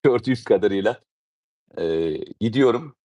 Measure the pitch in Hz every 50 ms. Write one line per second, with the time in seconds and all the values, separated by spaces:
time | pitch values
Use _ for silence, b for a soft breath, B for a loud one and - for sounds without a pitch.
0 | - 143 123 120 120 131 131 117 - - 113 92 98 104 98 98 95 107 123 -
1 | _ _ _ _ _ _ _ _ _ _ _ _ _ _ _ - 85 82 82 82
2 | 82 80 78 - - - - _ 104 117 107 135 135 123 113 127 165 147 _ _
3 | _